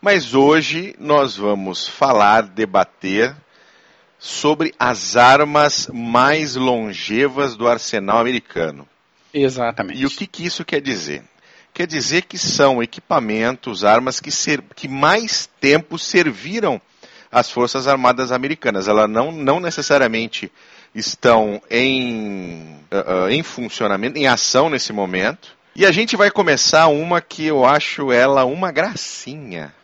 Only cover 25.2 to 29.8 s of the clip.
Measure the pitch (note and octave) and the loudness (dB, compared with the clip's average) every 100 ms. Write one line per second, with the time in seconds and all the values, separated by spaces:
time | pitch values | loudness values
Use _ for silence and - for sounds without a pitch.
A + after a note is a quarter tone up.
25.2 | G2 D#3+ - _ _ - F#3+ E3+ A3+ G#3+ | -2 -4 -16 _ _ 2 2 4 0 2
26.2 | G3+ G3+ F3+ C#3 - D#3 E3 D3 E3 F3 | 2 2 0 2 2 4 4 4 0 -2
27.2 | - - D#3 D3 B2+ D3 - - C#3+ B2 | -4 -6 -2 2 4 2 0 -6 0 4
28.2 | B2+ C#3 B2+ D3+ F#3 C#3+ F#3+ A3 - - | 4 4 2 0 -4 -2 -4 -4 -12 -14
29.2 | - D3+ C3+ F2 D2 _ | -14 -14 -12 -12 -12 _